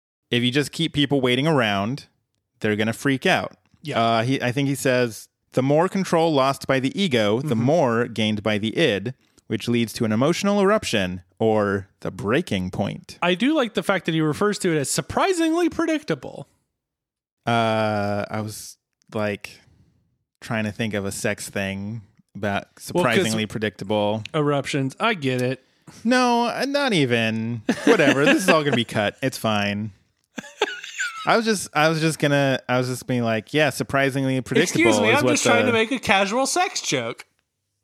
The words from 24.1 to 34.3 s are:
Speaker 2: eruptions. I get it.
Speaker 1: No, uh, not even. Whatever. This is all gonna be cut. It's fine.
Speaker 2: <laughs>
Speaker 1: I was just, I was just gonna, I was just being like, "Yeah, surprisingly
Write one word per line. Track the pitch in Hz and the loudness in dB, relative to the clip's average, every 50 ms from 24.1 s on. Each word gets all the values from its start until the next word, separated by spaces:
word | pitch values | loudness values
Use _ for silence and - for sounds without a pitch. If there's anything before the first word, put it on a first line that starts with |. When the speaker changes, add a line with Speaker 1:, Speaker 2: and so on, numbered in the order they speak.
| 107 113 107 - - | 0 -2 -4 -4 -4
Speaker 2:
eruptions. | 156 147 147 147 139 135 - - 143 135 131 - - | -2 0 0 0 0 -2 -2 -2 -2 -2 -4 -4 -2
I | 202 226 233 | -2 -2 -2
get | 175 139 131 127 123 | -2 -2 -2 -2 0
it. | 127 127 - - _ _ _ _ _ - - - - | -2 -2 -4 -6 _ _ _ _ _ -20 -14 -6 0
Speaker 1:
No, | 220 254 254 254 247 240 233 240 | 2 2 4 4 2 2 2 0
uh, | 233 - - 226 | -2 -2 -4 -4
not | 269 277 285 285 262 220 | -2 -2 0 0 2 2
even. | 165 139 123 120 117 113 110 110 113 110 117 120 113 - - 226 - - | 2 4 4 2 2 2 0 0 -2 -2 -4 -6 -4 -2 -4 -4 2 4
Whatever. | - - 196 151 135 127 135 143 | 4 6 6 4 4 2 2 4
This | 277 285 320 190 | 4 4 4 4
is | 185 | 4
all | 170 156 147 | 4 4 4
gonna | 143 135 | 2 2
be | 123 117 | 0 0
cut. | - - 117 104 101 - - | 0 0 0 0 0 0 -2
It's | - 131 - | -4 -4 -4
fine. | - - 113 107 104 101 101 101 104 107 110 - _ _ _ _ _ _ _ _ | -2 -2 0 0 0 0 0 -2 -4 -6 -8 -10 _ _ _ _ _ _ _ _
Speaker 2:
<laughs> | - - 571 571 - 415 - 1077 1077 - - - - - 1077 1077 - - | -18 -18 -18 -8 -6 -6 -6 -6 -8 -14 -14 -10 -8 -8 -8 -8 -4 0
Speaker 1:
I | - 170 | 0 2
was | 226 226 | 2 2
just, | 220 220 180 - - - | 0 -2 -2 -4 -4 0
I | 151 151 160 | 2 2 2
was | 165 160 | 2 2
just | 160 160 151 - | 0 0 0 0
gonna, | - 147 143 143 139 135 131 123 - | 2 2 4 4 2 2 0 0 -2
I | - 123 127 | 0 0 0
was | 127 | 0
just | 127 127 123 - | -2 -4 -6 -4
being | - 127 123 117 | -4 -2 0 0
like, | 113 113 110 104 - - | 0 0 -2 -2 -2 0
"Yeah, | 147 156 139 | 0 2 0
surprisingly | - - 131 - - 135 135 139 127 139 135 131 | 0 -2 -2 0 2 2 2 2 0 0 -2 -2